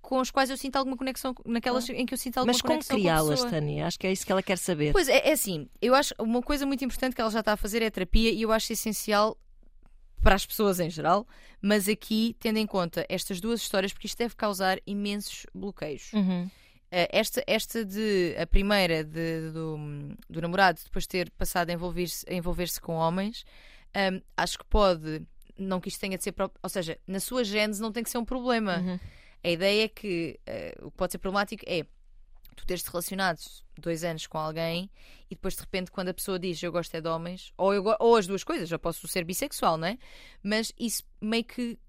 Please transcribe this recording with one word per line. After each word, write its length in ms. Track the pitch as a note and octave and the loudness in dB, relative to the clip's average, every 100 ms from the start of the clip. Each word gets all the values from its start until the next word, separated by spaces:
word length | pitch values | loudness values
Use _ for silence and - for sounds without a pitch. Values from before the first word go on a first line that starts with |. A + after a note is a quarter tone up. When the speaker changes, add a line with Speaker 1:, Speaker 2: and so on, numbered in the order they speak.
Speaker 1:
com 180 | - C4 | -2 -2
as 100 | B3+ | 0
quais 200 | - C4 | 2 2
eu 80 | C4 | 0
sinto 180 | C#4 C4+ | -2 -2
alguma 200 | C4 B3+ | -2 -4
conexão, 360 | C4 B3+ C4 B3 - | -6 -4 -6 -6 -2
naquelas 400 | A#3 B3+ B3 A#3+ | -2 0 0 -2
Speaker 2:
Claro. 160 | A#3+ | -4
Speaker 1:
em 40 | B3 | -4
que 80 | |
eu 40 | C4 | -4
sinto 200 | C4 B3 | -4 0
alguma 140 | A#3+ | 2
Speaker 2:
Mas 80 | A#3+ | 2
como 120 | - | 2
Speaker 1:
conexão 220 | D#4 - A#3+ | 0 2 2
com 60 | |
a 0 | |
Speaker 2:
criá-las, 280 | F3+ D#3+ D#3 D3 | 4 4 4 2
Speaker 1:
pessoa. 140 | - | 0
Speaker 2:
Tânia? 380 | D#3+ D3+ D3 D#3+ | -2 -2 -2 -4
Acho 100 | - | -2
que 60 | F#3 | -2
é 40 | |
isso 140 | F#3+ - | -2 2
que 60 | |
ela 120 | F#3+ | 0
quer 140 | F#3+ F#3 | 2 -2
saber. 340 | - D#3+ D3 | 0 0 4
Speaker 1:
Pois, 160 | G3+ - | 4 6
é, 220 | C4 - | 6 6
é 20 | |
assim, 360 | D#4 G3+ E3 - - | 2 0 -4 -8 -2
eu 140 | A#3+ C4 | 4 4
acho 180 | D4 - | 4 -2
uma 220 | A3 A#3+ | 0 0
coisa 240 | B3 D4 C#4 | 0 -2 0
muito 180 | C#4 | 0
importante 320 | C4 - B3 B3 | -2 -2 -2 0
que 60 | |
ela 100 | A3 | 0
já 80 | A3 | 2
está 140 | A3 | 2
a 40 | G#3 | 0
fazer 240 | G#3 A3+ | 0 0
é 60 | A3 | 0
a 40 | |
terapia 380 | G3 F#3 A3 A3+ | -2 4 6 6
e 100 | A3+ | 4
eu 100 | A3 | 2
acho 200 | A3 - | 2 2
essencial 640 | A3 A3+ G3+ - G#3 G#3+ - - - - - - - - - | -4 -2 -4 2 2 2 -2 -18 -20 -20 -20 -20 -20 -20 6
para 140 | G#3+ G3 | 8 8
as 100 | - | 4
pessoas 340 | - G#3 F3+ | 2 2 4
em 80 | E3 | -2
geral, 360 | D#3+ D3+ F#3+ - - - - | 0 4 4 2 -16 -20 -4
mas 260 | G3+ G#3 F#3+ | 2 4 4
aqui, 460 | G#3+ - A3 A3+ A3+ | -2 0 0 0 0
tendo 180 | A3+ A3 | 0 0
em 100 | G#3+ | 0
conta 380 | G3 F3 - - | 0 -2 -4 -4
estas 300 | F#3 - F#3 | -4 -4 -6
duas 200 | G#3+ A#3 | -2 -2
histórias, 300 | - G3+ G3 | 0 0 0
porque 140 | - G3+ | -4 -10
isto 100 | - | -4
deve 180 | A#3 - | -6 -2
causar 420 | G#3+ F#3+ F#3+ F#3+ - | -2 0 0 0 -2
imensos 600 | G3+ G3+ G3+ G3+ - - | -4 -4 -4 -8 -12 -14
bloqueios. 580 | F#3 G3 - D3+ C#3+ - | -10 -10 -8 -8 -8 -2
Speaker 2:
Uhum. 360 | G#3+ F#3 F3+ F3+ - - _ _ | 2 2 2 -4 -10 -20 _ _
Speaker 1:
Eh, 160 | F3+ E3+ | 0 2
esta, 300 | - G#3+ - - | 2 0 -2 0
esta 360 | G#3+ - A#3 G#3 | -2 0 -6 -4
de, 500 | G3 A3 G3 F3 - | -2 2 2 2 0
a 80 | E3+ | 6
primeira 580 | - G3 G#3 F3+ D#3+ D#3 | 6 6 4 4 2 -2
de, 460 | D#3+ E3 E3 D#3+ | -4 -4 -4 -6
do, 260 | D#3+ D#3+ D#3 D3+ D3 C#3+ - - | -6 -6 -6 -8 -8 -10 -12 -10
do 120 | E3 | -6
namorado 400 | E3+ F#3 F#3+ D#3+ | -2 6 6 4
depois 240 | - F#3+ - | -4 -6 -2
ter 220 | F#3 E3+ | -2 -4
passado 380 | - F3+ F3+ E3+ | -4 -2 0 0
a 40 | |
envolver-se, 520 | E3+ F3 F3 F3 - - | -2 -4 -4 -4 -6 -6
a 40 | |
envolver-se 460 | F3+ F3 F3 F3 - | -4 -2 -2 -2 -4
com 140 | - | -6
homens, 520 | E3 E3 F3+ G3+ - - - - - - G3+ | 0 0 0 -2 -6 -16 -20 -20 -20 -8 0
ahm, 240 | F#3+ F#3 - - | 0 -2 -6 -2
acho 240 | F3 - | -2 -2
que 60 | - | 0
pode, 560 | A3 G3+ E3+ D#3 D#3 D#3+ - - - | 4 6 4 -2 -8 -8 -18 -20 -10
não 220 | F#3+ F#3 | -4 -4
que 80 | F3+ | -4
isto 120 | - | -6
tenha 180 | G3 F#3+ | -6 -4
de 60 | - | -6
ser 80 | |
pró-, 180 | - F#3+ - | -2 -4 -4
ou 80 | - | -6
seja, 300 | G3 E3 - - | -4 -4 -8 -6
na 140 | F#3+ | -6
sua 220 | - B3+ | -2 -2
gênese 380 | A3 G#3+ G#3+ G3+ | 0 0 0 -2
não 100 | A3 | -4
tem 120 | A3 | -4
que 60 | A3+ | -4
ser 80 | A#3+ | -4
um 80 | A#3 | -4
problema. 520 | B3+ B3 A#3 G#3 F3+ | -2 0 0 2 0
Speaker 2:
Uhum. 200 | F3+ F3+ - - - - E3+ | -2 -4 -8 -18 -20 -6 -2
Speaker 1:
A 40 | |
ideia 340 | E3+ F#3+ G#3 | 2 4 4
é 40 | A3 | 2
que, 500 | - G#3 E3+ E3 - - | -2 -4 -4 -4 -8 -10
eh, 280 | A2 D#2+ - | -10 -10 -12
o 80 | - | -16
que 60 | - | -4
pode 160 | F3+ | -4
ser 60 | F#3 | -4
problemático 480 | G3 G3 G3+ G#3+ - | -2 -2 -2 -6 -4
é 160 | F3 C#3+ - - - - - - - | -4 -4 -14 -20 -20 -20 -20 -20 -8
tu 100 | - | -4
teres-te 240 | F3 - | -4 -4
relacionado 500 | F3 F3 F#3+ F#3+ D#3+ - - - - | -6 -6 0 0 -2 -8 -18 -20 -10
dois 240 | E3+ E3 | -6 -4
anos 220 | E3+ D#3+ - | -4 -6 -8
com 120 | D#3+ | -6
alguém 520 | D#3 D#3 E3 E3+ G3 - - - - | -4 -2 -2 -2 -6 -14 -20 -20 -16
e 60 | - | -6
depois 180 | F#3+ - | -6 -6
de 40 | |
repente 300 | - F#3+ F3+ | -6 -6 -6
quando 160 | - F#3 | -6 -6
a 40 | |
pessoa 260 | F3+ - F#3 | -4 -4 -4
diz: 240 | F3+ D#3+ | -4 -4
"Eu 80 | F3 | -2
gosto 240 | E3+ E3 E3 | -4 -4 -6
é 60 | |
de 80 | D#3+ | -4
homens", 420 | E3 E3+ F#3 - - | -4 -6 -12 -16 0
ou, 160 | F#3+ | 2
eu 100 | G3+ | 4
go-, 140 | F#3+ A3+ | 2 4
ou 160 | A#3 A#3 | 8 6
as 100 | F3+ | 6
duas 160 | G3 | -4
coisas, 300 | - D#4+ D#3+ | -4 -4 -4
eu 80 | E3 | -4
posso 260 | E3+ F3 - | -4 -6 -6
ser 200 | F#3+ E3+ | -4 -4
bissexual, 500 | F#3 C#4+ - G#3 D#3+ | -4 -4 0 2 2
não 120 | E3 | -2
é? 80 | G#3+ - - - - | -6 -12 -20 -20 -10
Mas 300 | G3 G#3+ A3+ - | -2 -2 -2 -4
isso 240 | A#3 - - - | -4 -4 -8 -10
meio 240 | G#3+ A#3 | -2 -2
que 340 | A#3 - A#3+ A3 | -2 -6 -6 -8